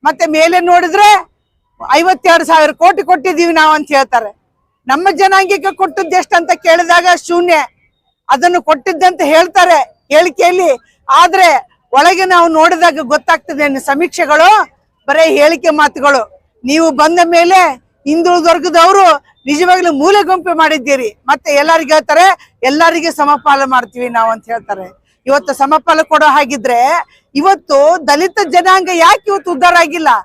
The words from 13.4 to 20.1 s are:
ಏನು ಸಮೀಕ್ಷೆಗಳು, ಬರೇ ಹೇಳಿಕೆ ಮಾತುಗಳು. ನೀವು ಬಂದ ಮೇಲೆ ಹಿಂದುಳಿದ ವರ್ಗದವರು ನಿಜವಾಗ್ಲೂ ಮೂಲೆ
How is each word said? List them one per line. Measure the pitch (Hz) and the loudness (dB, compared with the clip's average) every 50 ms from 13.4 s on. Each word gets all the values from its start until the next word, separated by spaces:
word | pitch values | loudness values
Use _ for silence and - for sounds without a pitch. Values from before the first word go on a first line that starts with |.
| _ - 320 277 302 285 | _ -10 -6 -4 -4 -4
ಏನು | 269 269 - - | -4 -6 -4 -4
ಸಮೀಕ್ಷೆಗಳು, | 277 277 339 320 - - - 277 302 302 320 370 427 415 359 - _ _ _ _ _ _ _ - | -4 -2 -4 -6 -4 -6 -2 -2 2 2 4 4 4 2 0 -4 _ _ _ _ _ _ _ -4
ಬರೇ | 277 311 320 320 403 294 | 0 0 0 0 2 2
ಹೇಳಿಕೆ | 285 302 339 294 - 339 302 302 | 2 0 0 0 -2 -4 0 0
ಮಾತುಗಳು. | 302 294 294 302 254 285 285 254 220 - _ _ _ _ _ _ _ 247 | -2 -2 -2 -2 -2 0 0 0 -2 -6 _ _ _ _ _ _ _ -4
ನೀವು | 285 320 330 320 294 247 | -2 0 0 0 0 0
ಬಂದ | 302 320 339 359 349 339 349 | 0 0 2 0 0 2 2
ಮೇಲೆ | 339 339 339 381 381 359 320 269 247 _ _ _ _ _ 277 | 0 2 2 2 2 2 0 -2 -8 _ _ _ _ _ -4
ಹಿಂದುಳಿದ | 302 330 330 359 349 359 311 339 | -4 -2 0 0 0 0 2 0
ವರ್ಗದವರು | 330 330 277 359 311 339 330 359 392 403 392 349 320 285 _ _ _ _ _ 254 | 0 0 -2 -2 2 2 2 4 4 4 4 4 2 0 _ _ _ _ _ -6
ನಿಜವಾಗ್ಲೂ | 294 294 359 359 359 370 370 349 311 269 | -4 -2 2 2 2 2 0 -2 -2 0
ಮೂಲೆ | 285 359 | 0 2